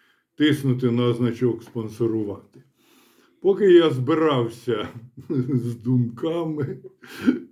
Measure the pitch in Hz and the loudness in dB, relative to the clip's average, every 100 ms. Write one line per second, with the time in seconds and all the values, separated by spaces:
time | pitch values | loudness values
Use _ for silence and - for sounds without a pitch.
0 | _ _ _ - 151 135 139 123 127 117 | _ _ _ 0 0 2 0 0 0 0
1 | 120 120 123 110 123 110 - 120 110 104 | 0 0 -2 0 -2 -2 -8 -10 -8 -4
2 | 113 110 101 98 - 131 _ _ _ _ | -2 -2 -6 -8 -14 -20 _ _ _ _
3 | _ _ _ _ 180 196 202 175 160 131 | _ _ _ _ 0 2 8 8 6 2
4 | 123 160 160 135 113 - - 107 87 - | 0 2 2 2 -2 -4 -4 -4 -4 -12
5 | - - - 147 127 127 117 117 110 127 | -20 -16 -6 -4 -2 -2 -2 -6 -2 0
6 | 117 - 165 170 160 151 139 - - _ | 0 -4 -4 -4 -4 -6 -8 -10 -16 _
7 | - - 233 - - | -20 -6 -2 -2 -4